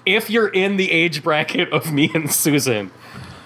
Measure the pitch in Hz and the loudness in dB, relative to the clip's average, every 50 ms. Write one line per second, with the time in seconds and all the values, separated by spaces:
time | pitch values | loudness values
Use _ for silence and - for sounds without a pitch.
0 | - 185 185 220 - - 208 233 214 196 - 190 185 202 202 190 190 185 - 160 | -2 0 0 0 0 0 0 2 2 2 2 0 0 0 0 0 0 2 2 2
1 | 165 170 147 151 135 165 151 151 151 - - 262 175 - - 151 - 165 151 139 | 2 0 -2 -2 -2 0 0 0 0 0 0 -2 0 0 0 -2 -2 0 0 2
2 | 151 160 - 165 160 143 - - - 160 143 147 127 131 117 107 101 92 - - | 2 2 2 0 -2 0 0 0 2 2 2 2 2 2 0 0 -2 -6 -10 -16
3 | - - - - - - - - - | -20 -18 -16 -16 -14 -16 -16 -18 -20